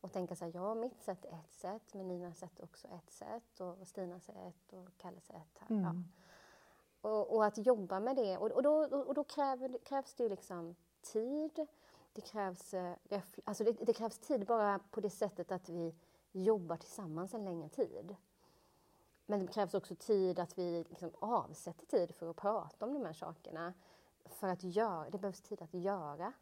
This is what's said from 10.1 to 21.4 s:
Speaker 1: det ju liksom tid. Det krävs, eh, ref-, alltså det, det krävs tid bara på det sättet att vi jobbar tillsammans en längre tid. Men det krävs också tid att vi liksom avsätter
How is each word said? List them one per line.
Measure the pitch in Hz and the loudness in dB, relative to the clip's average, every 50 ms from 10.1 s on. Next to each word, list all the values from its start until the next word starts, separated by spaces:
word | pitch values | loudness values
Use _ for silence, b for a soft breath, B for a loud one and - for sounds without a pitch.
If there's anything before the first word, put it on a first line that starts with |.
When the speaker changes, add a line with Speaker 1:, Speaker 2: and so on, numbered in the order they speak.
| - | -2
Speaker 1:
det | - | 0
ju | 240 220 | 0 0
liksom | 196 190 - - 185 175 165 165 175 _ _ _ _ _ | 0 -2 -6 -8 -8 -6 -6 -8 -10 _ _ _ _ _
tid. | - - - 220 220 247 277 302 311 311 - - 311 294 B B B B B B B B | -18 -2 0 0 0 2 0 0 0 -2 0 -2 -4 -4 B B B B B B B B
Det | _ 220 | _ -14
krävs, | 208 - - 214 202 190 180 180 - - - | -12 -8 -4 -2 -2 -2 -2 -6 -10 -6 -4
eh, | 185 180 175 175 - _ - | -2 -2 -2 -6 -8 _ -4
ref-, | 202 196 180 - - - - | -4 -4 -4 -6 -14 -10 -6
alltså | - 208 - 214 | -6 -2 4 4
det, | 220 | 4
det | 233 - - 214 | 4 4 4 2
krävs | 220 - 220 220 - - | 4 4 2 -4 -4 -6
tid | - - 302 240 196 | -2 0 2 2 4
bara | 190 233 226 214 202 202 190 - - | 4 4 6 6 4 4 2 -2 -6
på | - - | -6 -2
det | 196 208 | -2 -2
sättet | - - 220 202 - - 170 - | 0 0 -2 0 0 -6 -4 -2
att | 190 180 - - | -4 -4 -4 -6
vi | 170 170 170 165 160 b b b b b b b | -4 -2 -2 -2 -4 b b b b b b b
jobbar | _ 190 185 214 220 208 175 165 170 | _ 2 6 6 6 6 4 -4 -6
tillsammans | 160 - - - - 202 165 156 165 180 196 - | -6 -6 -14 -12 -10 -8 -6 -4 -4 -4 -4 -6
en | 226 208 | -6 -6
längre | 190 175 170 151 156 | -4 -6 -6 -6 -6
tid. | - - 226 - 65 85 107 175 202 - _ _ b b b b b b b b b b b b b b b b b _ _ | 0 0 0 0 0 -10 -10 -10 -12 -14 _ _ b b b b b b b b b b b b b b b b b _ _
Men | - 208 202 190 | -2 0 0 0
det | 175 | 0
krävs | - 214 202 175 - | 2 0 0 2 2
också | 196 - - 185 | -2 0 -2 -12
tid | - - - 220 196 190 185 180 185 | -10 2 4 6 6 6 4 4 2
att | 175 170 - - | -2 -2 -2 -2
vi | 180 175 170 170 165 - | 0 0 0 -2 -2 -6
liksom | 175 - 180 165 - - | -10 -8 -8 -8 -6 -4
avsätter | - 214 240 208 | -2 2 2 2